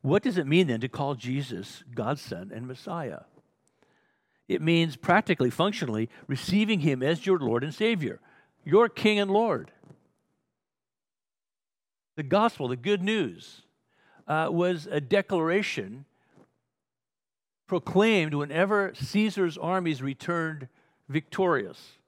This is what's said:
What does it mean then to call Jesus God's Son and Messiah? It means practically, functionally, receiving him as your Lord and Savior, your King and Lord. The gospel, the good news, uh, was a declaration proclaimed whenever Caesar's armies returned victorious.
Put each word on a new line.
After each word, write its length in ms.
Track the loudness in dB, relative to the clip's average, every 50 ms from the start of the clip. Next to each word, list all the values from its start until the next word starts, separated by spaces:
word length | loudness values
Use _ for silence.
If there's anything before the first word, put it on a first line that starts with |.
What 200 | 2 4 2 4
does 160 | 2 2 -2
it 80 | 0 0
mean 220 | 4 4 4 4
then 140 | 4 2 -2
to 60 | -2
call 280 | -6 -4 -4 -4 -4 -4
Jesus 680 | -4 -4 -4 -4 -4 -4 -6 -8 -10 -10 -14 -16 -20 -20 -12 -8
God's 260 | -6 -2 -2 -4 -4
Son 300 | -6 -10 -10 -10 -10 -12 -12
and 140 | -12 -12
Messiah? 540 | -12 -14 -14 -12 -10 -8 -8 -8 -8 -10 -12 -16 _ _ _ _ _ _ _ _ _ _ _ _ _ _ _ _ _ _ _ _ _ _ _ _
It 140 | -4 -2 0
means 340 | 2 2 4 4 2 0 -2
practically, 540 | -6 2 4 4 4 4 2 0 2 2 0
functionally, 580 | 2 0 0 0 0 -2 -4 -4 -2 -4 -4 -6 -8 -20 -8
receiving 540 | -8 -8 -6 -4 0 2 2 2 2 0 0
him 200 | 2 0 0 2
as 240 | 0 -2 -2 -2 0
your 140 | 0 0 2
Lord 240 | 2 0 0 0 -2
and 100 | -4 -4
Savior, 460 | -2 0 0 0 0 -2 -6 -8 -10 _ _ _ _ _ _ _ _ _
your 260 | 2 4 4 4 4
King 300 | 0 0 2 2 4 4
and 120 | 2 2
Lord. 400 | 2 2 2 2 0 -2 -4 -10 _ _ -20 -20 -20 _ _ _ _ _ _ _ _ _ _ _ _ _ _ _ _ _ _ _ _ _ _ _ _ _ _ _ _ _ _ _ _ _ _ _ _ _ _ _ _ _ _ _ _
The 60 | -10
gospel, 460 | -2 2 4 4 4 2 0 -2 -4
the 80 | -4 -4
good 260 | -4 0 0 0 0
news, 600 | 0 0 0 0 -2 -2 -6 -12 -20 -20 -20 -20 _ _ _ _ _ _ _ _ _ _ _ -20 _
uh, 220 | -2 -2 0 0 0
was 340 | 2 2 2 2 0 -2 -6
a 160 | -4 -4 -4
declaration 1040 | 0 2 2 2 2 2 0 0 2 2 2 0 0 -2 -4 -6 -8 -8 -12 -14 -18 _ _ _ _ _ _ -20 -20 _ _ _ _ _ _ _ _ _ _ _ _ _ _ _ _ _ _ _ _ _ _ _ _
proclaimed 680 | _ -2 -2 -2 0 2 4 4 6 4 4 2 2 0
whenever 580 | -2 -4 -2 0 0 2 4 4 2 0 0 -4
Caesar's 640 | -10 -12 -2 0 2 2 2 2 0 0 0 0
armies 420 | -4 -4 -2 -2 0 0 -2 -2 -2
returned 680 | -4 -6 -6 _ -4 -4 -2 -2 -2 -4 -6 -10 -14 -16 _ _ _ _ _ _ _ -6
victorious. 880 | -6 -6 -6 _ -2 0 2 2 2 2 0 -4 -10 -16 -20 -20 -20 _ _